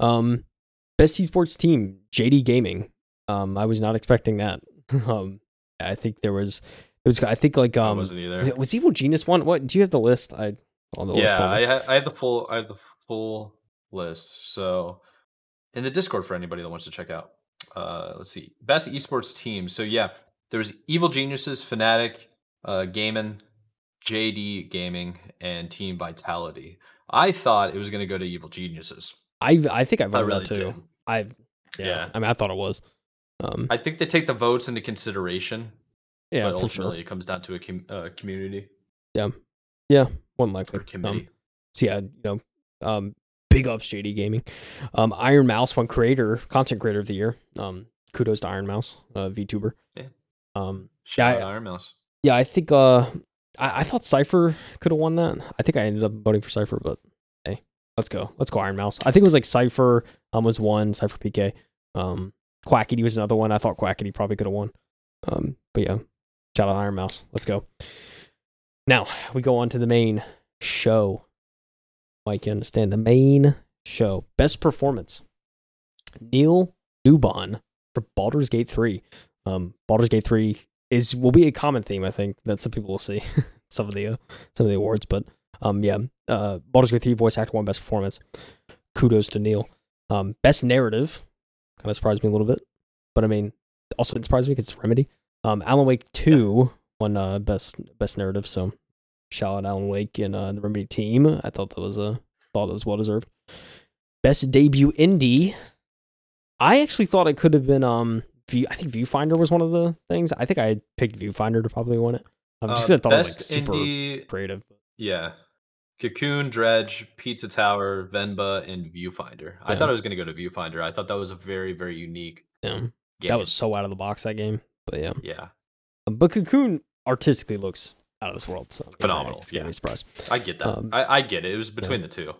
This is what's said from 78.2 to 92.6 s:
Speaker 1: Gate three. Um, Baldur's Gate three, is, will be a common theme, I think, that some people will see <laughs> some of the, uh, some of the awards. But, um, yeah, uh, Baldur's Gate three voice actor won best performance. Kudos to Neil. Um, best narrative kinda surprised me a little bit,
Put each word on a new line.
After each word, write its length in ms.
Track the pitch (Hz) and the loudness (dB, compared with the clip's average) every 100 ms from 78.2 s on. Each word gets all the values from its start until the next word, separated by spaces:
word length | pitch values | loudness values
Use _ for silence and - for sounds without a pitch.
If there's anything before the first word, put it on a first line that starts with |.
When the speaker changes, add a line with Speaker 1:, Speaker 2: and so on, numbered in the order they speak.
| 104 143 135 | 0 0 0
Speaker 1:
Gate 200 | 117 123 | 0 0
three. 340 | - 113 92 - - _ _ 98 | 0 0 -2 -10 -20 _ _ -6
Um, 280 | 95 90 - - | -4 -6 -10 0
Baldur's 200 | 110 120 | 2 4
Gate 160 | 110 | 2
three, 380 | - 113 110 104 _ _ _ | 4 2 2 -2 _ _ _
is, 200 | 123 117 123 | 0 0 2
will 160 | 127 | 6
be 140 | 147 156 | 8 8
a 60 | |
common 300 | - 147 127 | 4 0 0
theme, 220 | - 98 | -4 -4
I 60 | 95 | -4
think, 260 | - 101 - | -4 -6 -4
that 160 | - 101 | -4 -4
some 120 | 110 | -4
people 180 | 113 101 | -6 -6
will 80 | 95 | -8
see 240 | - 104 - - - | -6 -8 -2 -4 -4
<laughs> 240 | _ _ | _ _
some 180 | - 104 | -6 -6
of 60 | |
the, 120 | 101 104 | -6 -6
uh, 100 | 117 - - - - | -6 -10 -20 -14 0
some 100 | 113 | 2
of 40 | |
the 60 | 98 | 2
awards. 280 | 107 104 - | 0 -2 0
But, 180 | 98 - _ _ - | -2 -2 _ _ -4
um, 200 | 110 101 | -2 0
yeah, 140 | 104 98 127 - - | 0 0 -4 -10 -4
uh, 300 | 110 101 92 - | -2 -2 -6 2
Baldur's 200 | 127 127 | 4 4
Gate 100 | 120 | 4
three 120 | 123 | 2
voice 220 | 113 113 113 | 2 2 2
actor 140 | 110 | -2
won 100 | 110 | -2
best 160 | 101 98 | -2 -6
performance. 400 | - 107 98 - _ - - _ _ - _ | -4 -2 -2 -6 _ -20 -20 _ _ -20 _
Kudos 340 | - 123 110 101 | 0 4 4 2
to 80 | 110 | -2
Neil. 300 | 107 104 110 _ _ _ - | 0 0 -4 _ _ _ -4
Um, 260 | 101 98 - | -4 -2 2
best 200 | 135 147 | 4 4
narrative 600 | 123 127 120 110 156 - - _ _ _ _ _ | 4 4 4 0 -2 -6 -20 _ _ _ _ _
kinda 120 | 107 | -8
surprised 280 | 104 113 104 | -2 0 2
me 60 | 107 | 2
a 40 | |
little 140 | 107 107 | 2 2
bit, 140 | - | 0